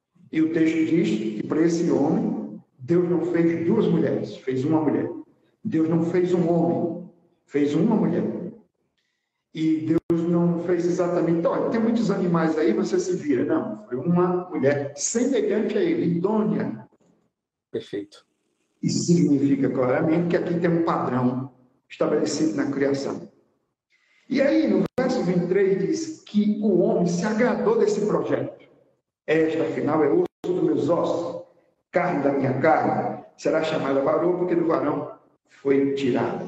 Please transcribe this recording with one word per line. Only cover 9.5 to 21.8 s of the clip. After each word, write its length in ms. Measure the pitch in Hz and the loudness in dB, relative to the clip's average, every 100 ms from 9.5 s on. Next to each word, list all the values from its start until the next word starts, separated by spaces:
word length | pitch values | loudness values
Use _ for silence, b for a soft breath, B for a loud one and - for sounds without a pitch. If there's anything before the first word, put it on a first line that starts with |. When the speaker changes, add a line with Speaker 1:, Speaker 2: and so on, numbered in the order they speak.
Speaker 1:
E 320 | 156 160 160 - | -2 0 0 0
Deus 360 | 160 - 170 170 | 0 0 0 2
não 320 | 175 175 170 | 2 2 0
fez 200 | - 175 | 0 0
exatamente, 640 | 175 165 175 175 165 170 180 | 0 0 0 0 0 2 0
"Olha, 240 | - - | 0 0
tem 100 | 226 | 0
muitos 300 | 226 - - | 0 0 0
animais 480 | 196 180 170 160 156 | 0 0 0 0 0
aí, 140 | 165 | 0
você 260 | 208 180 180 | 0 0 0
se 160 | 180 | -2
vira." 300 | 175 147 120 | -2 -2 0
Não, 420 | - 113 110 107 - | 0 -2 -4 -10 -8
foi 100 | 123 | -6
uma 520 | 175 175 180 180 - | 0 2 2 0 -4
mulher 420 | 151 131 143 - - | -2 0 0 -4 -6
semelhante 840 | - 226 262 254 196 208 214 214 | -4 -2 0 0 0 -2 -2 0
a 40 | |
ele, 340 | 170 - 170 - | 0 0 0 0
idônea. 720 | 196 214 - - - - - _ _ _ _ _ _ _ _ | 0 0 0 -2 -4 -8 -14 _ _ _ _ _ _ _ _
Speaker 2:
Perfeito. 560 | 113 - 101 98 - _ _ _ _ _ _ | -10 -8 -10 -12 -18 _ _ _ _ _ _
Speaker 1:
Isso 220 | - - | -2 0
significa 680 | - 175 147 139 139 139 123 | 2 4 4 4 2 2 0
claramente 580 | 120 123 143 160 165 175 | 0 0 0 2 0 2
que 80 | 180 | 0
aqui 220 | - 170 | 0 0
tem 100 | 175 | 0
um 160 | 165 | 2
padrão 680 | 170 151 - 123 123 127 135 - _ _ | 0 -2 -2 0 0 -2 -6 -14 _ _